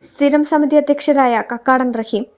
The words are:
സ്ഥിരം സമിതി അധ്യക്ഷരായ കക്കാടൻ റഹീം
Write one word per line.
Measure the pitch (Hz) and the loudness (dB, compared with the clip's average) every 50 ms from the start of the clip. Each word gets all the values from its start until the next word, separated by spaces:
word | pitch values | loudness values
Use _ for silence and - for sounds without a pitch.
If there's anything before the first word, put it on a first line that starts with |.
| _ | _
സ്ഥിരം | - - - 285 285 277 302 294 294 | -20 -6 -2 0 2 2 0 0 0
സമിതി | 320 302 294 285 294 302 | 0 0 0 2 2 0
അധ്യക്ഷരായ | 294 294 285 294 - - 294 269 269 247 240 220 214 - | 2 2 -2 -2 0 -2 2 2 2 2 0 -2 -4 -6
കക്കാടൻ | 240 233 - 262 262 262 254 254 233 226 | -10 -6 0 0 2 2 0 -2 -4 -6
റഹീം | 226 - - 202 240 - _ | -8 -6 -6 -6 -6 -8 _